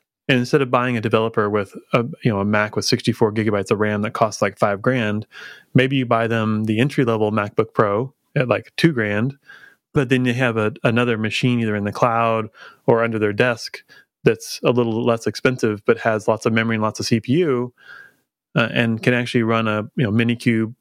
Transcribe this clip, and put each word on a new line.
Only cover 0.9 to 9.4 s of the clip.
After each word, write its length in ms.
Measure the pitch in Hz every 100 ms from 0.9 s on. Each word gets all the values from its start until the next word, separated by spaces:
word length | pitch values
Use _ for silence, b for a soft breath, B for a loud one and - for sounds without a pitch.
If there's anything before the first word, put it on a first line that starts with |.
| 120
a 60 |
developer 480 | 110 113 110 113 104
with 240 | 104 98 - -
a, 140 | 127 120 170
you 60 | 127
know, 100 | 101
a 60 | 104
Mac 300 | 107 107 104
with 100 | -
sixty-four 480 | 117 - 110 110
gigabytes 380 | 107 107 104 95
of 80 | 101
ram 240 | 107 104
that 100 | 107
costs, 300 | - 110 -
like, 160 | 104 -
five 200 | 107 98
grand, 460 | 123 127 107 104 - B B B B
maybe 220 | 131 127 139
you 100 | 120
buy 220 | 117 113
them 380 | 113 110 107 110
the 140 | 110
entry-level 520 | 139 - 117 113 107
MacBook 420 | 107 104 - 113
Pro 400 | - 107 101 131 _ _ 143
at, 120 | 123
like, 240 | 104 - -
two 160 | 170
grand, 460 | 127 107 104 127 -